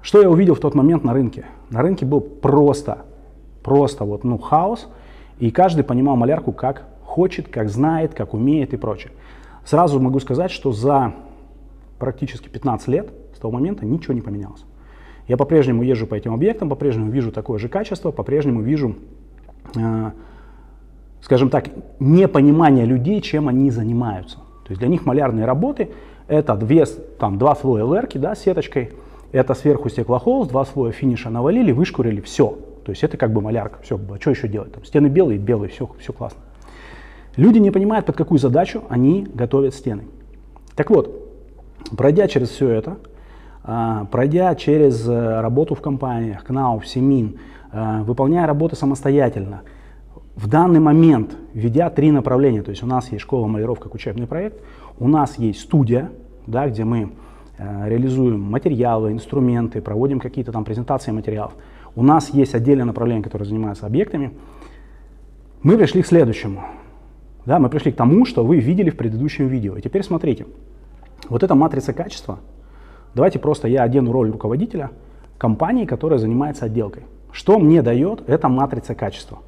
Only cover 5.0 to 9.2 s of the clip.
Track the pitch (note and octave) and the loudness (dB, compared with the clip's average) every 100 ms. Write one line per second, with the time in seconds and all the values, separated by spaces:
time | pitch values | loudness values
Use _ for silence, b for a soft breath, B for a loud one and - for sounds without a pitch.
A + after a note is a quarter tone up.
5 | B B B B A#2+ A2+ F#3 D#3+ C3+ B2 | B B B B -2 2 2 2 0 0
6 | C#3 B2+ A#2 D#3+ A#2+ - B2+ C#3+ - - | 2 2 2 0 -4 -4 -6 -6 -14 -20
7 | - - F#3 F#3 D#3 - G#2+ G#2+ D3+ E3 | -8 -2 -2 -2 -10 -6 -4 0 0 0
8 | D#3+ - G#2 G#2+ B2+ D#3 C3 A#2+ A2+ G2+ | -2 -4 -6 -2 0 0 -2 -4 -6 -8
9 | - B | -12 B